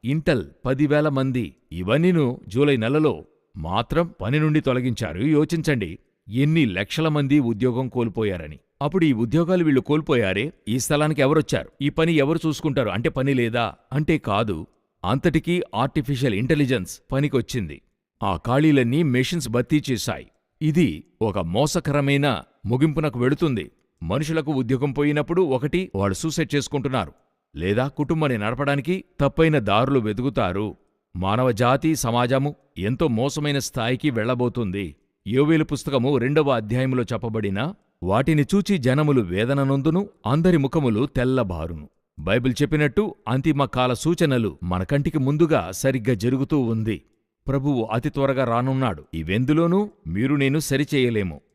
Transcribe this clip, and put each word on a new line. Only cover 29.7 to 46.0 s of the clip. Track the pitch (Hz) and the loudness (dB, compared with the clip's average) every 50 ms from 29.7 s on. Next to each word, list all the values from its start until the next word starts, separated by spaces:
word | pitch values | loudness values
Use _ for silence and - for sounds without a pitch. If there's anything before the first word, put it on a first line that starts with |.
| 98 107 123 131 139 131 | 2 2 2 4 2 2
వెతుకుతారు. | 110 107 104 98 123 139 - 135 113 90 87 98 107 104 87 _ _ _ _ _ _ _ _ | 2 0 -2 -2 -4 -2 -2 0 -2 0 -2 -2 -4 -6 -8 _ _ _ _ _ _ _ _
మానవ | 92 90 95 104 120 127 127 | -6 -2 -2 0 2 2 2
జాతి, | 120 98 123 120 131 139 - 156 160 | 2 2 2 2 2 2 2 0 0
సమాజము | - - 117 113 120 123 123 135 131 135 147 147 _ _ _ _ - | 0 -2 -2 0 0 0 2 0 0 0 -2 -6 _ _ _ _ -6
ఎంతో | 90 104 127 - 170 151 | -4 -4 -2 0 0 0
మోసమైన | 117 110 123 143 139 156 147 147 143 139 | 0 0 -2 -2 -2 -4 -4 -2 -2 -2
స్థాయికి | 131 - - 135 113 117 131 - - 151 | -4 -4 -6 -4 -2 -2 -2 0 -2 -2
వెళ్ళబోతుంది. | 127 113 107 120 127 120 123 123 - 123 117 95 87 101 98 80 69 _ _ _ _ _ _ - | 0 0 -2 -2 0 0 0 -2 -2 -2 -4 -4 -4 -4 -6 -6 -10 _ _ _ _ _ _ -2
యోవేలు | 110 131 147 151 165 160 156 | 2 2 4 4 4 2 2
పుస్తకము | - 151 135 - 160 139 135 117 135 147 127 | 0 -4 -6 -4 -2 0 0 0 2 0 0
రెండవ | 113 131 147 156 151 139 | 0 2 2 2 2 2
అధ్యాయములో | 135 117 107 104 117 127 131 131 131 127 120 | 0 0 -2 -2 -2 -2 0 0 0 -2 -2
చెప్పబడిన, | - 123 107 104 117 107 113 101 101 95 98 123 - - _ _ _ _ _ - | -4 -6 -6 -6 -4 -4 -2 -2 -2 -2 -2 -4 -4 -6 _ _ _ _ _ -2
"వాటిని | 90 95 113 131 147 160 151 143 - - | 0 0 2 2 2 2 2 2 2 2
చూచి | 202 196 - 202 180 | 0 2 2 0 0
జనములు | 120 127 127 147 151 147 143 131 | 2 2 2 2 2 4 4 2
వేదన | 110 85 87 95 110 120 139 139 139 | 2 0 0 0 0 0 0 0 0
నొందును, | 135 135 139 131 160 160 180 202 202 _ _ _ | 0 0 0 0 0 0 0 -2 -4 _ _ _
అందరి | 107 127 156 165 185 175 160 | 0 0 2 4 4 4 4
ముఖములు | 135 135 - 165 143 123 113 - 139 | 2 2 0 0 0 2 2 0 0
తెల్లబారును." | 143 _ 131 123 127 131 131 120 95 87 80 78 85 87 78 71 - _ _ _ _ _ - | -2 _ -2 0 2 2 0 0 -2 -4 -6 -6 -8 -8 -10 -14 -18 _ _ _ _ _ -8
బైబిల్ | 76 87 101 123 120 131 120 - | -2 0 0 2 2 0 0 0
చెప్పినట్టు | 147 143 156 151 151 143 117 - 214 202 - _ _ - | 0 0 2 0 0 0 2 0 -2 -2 -4 _ _ -4
అంతిమ | 120 131 139 160 147 139 139 | -2 0 0 0 2 2 0
కాల | 120 - 123 127 127 123 | -2 0 0 0 0 0
సూచనలు | 117 - 156 175 - 175 151 131 123 113 98 73 - - | 0 0 -2 0 2 2 2 2 2 0 -2 -4 -6 -4
మన | 87 90 90 92 | -4 -2 -2 -2
కంటికి | - 143 139 143 - - 156 | 0 -2 0 0 0 -2 0
ముందుగా | 131 131 147 151 170 156 156 127 87 85 | 0 0 2 2 4 4 4 0 0 -2
సరిగ్గా | 95 - - 135 131 131 | -8 -2 -2 0 0 0